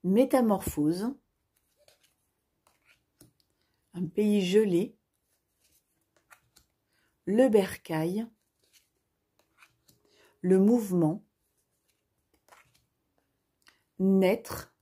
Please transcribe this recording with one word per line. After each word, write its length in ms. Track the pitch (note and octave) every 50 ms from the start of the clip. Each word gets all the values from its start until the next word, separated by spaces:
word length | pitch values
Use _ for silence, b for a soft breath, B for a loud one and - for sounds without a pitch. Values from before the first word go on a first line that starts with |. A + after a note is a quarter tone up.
| -
Métamorphose. 1080 | F3+ F#3+ A3+ C4+ C4+ - C4 A#3+ A3 G3+ F#3+ - - - D#3 D3 D3+ E3+ F#3 G#3 B3 C#4 - _ _ _ _ _ _ _ _ _ _ _ _ _ _ _ _ _ _ _ _ _ _ _ _ _ _ _ _ _ _ _ _ _ _ _ _ _ _ _ _ - _ _ _ _ _ _ _ _ _ _ _ _ _ _
Un 120 | F3 F#3
pays 400 | - _ - G#3+ G#3 G#3 G#3 F#3+
gelé. 520 | F3+ F#3 G#3+ A3 G3+ F3 E3+ G#3+ A#3+ - _ _ _ _ _ _ _ _ _ _ _ _ _ _ _ _ _ _ _ _ _ _ _ _ _ _ _ - _ _ _ _ _ _ _ _ _ _ _ _ _ _ _ _ _ _
Le 240 | - G3 A3+ C4 C4
bercail. 760 | G#3+ G#3 F#3+ F#3 - - _ - E3 D#3 D#3+ F3 F#3 G#3+ A#3 A3+ _ _ _ _ _ _ _ _ _ _ _ _ _ _ _ _ _ _ _ _ _ _ _ _ _ _ - _ _ _ _ _ _ _ b b b b b b b b
Le 200 | - F3+ F#3+ F#3+
mouvement. 680 | G3 G#3 A#3+ A#3+ G#3+ F#3+ F3+ F3 E3 D#3 E3+ - _ _ _ _ _ _ _ _ _ _ _ _ _ _ _ _ _ _ _ _ _ _ _ _ _ _ - _ _ _ _ _ _ _ _ _ _ _ _ _ _ _ _ _ _ _ _ _ _ b b b b _ _ -
Naître. 760 | F#3+ F#3+ F#3+ F#3+ F#3+ F3+ G3+ - - - - - - _ _ _